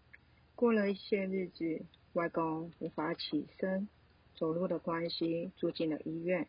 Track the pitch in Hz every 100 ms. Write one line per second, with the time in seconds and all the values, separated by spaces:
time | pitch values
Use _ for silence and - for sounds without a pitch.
0 | - - _ - - - 240 220 202 196
1 | - 202 190 190 175 - 165 160 - -
2 | _ 175 170 170 160 160 170 - 160 -
3 | 156 165 - 147 - - 190 190 208 _
4 | - - - - 160 165 180 165 175 165
5 | 170 - 165 165 180 - 170 - 165 151
6 | - 165 170 180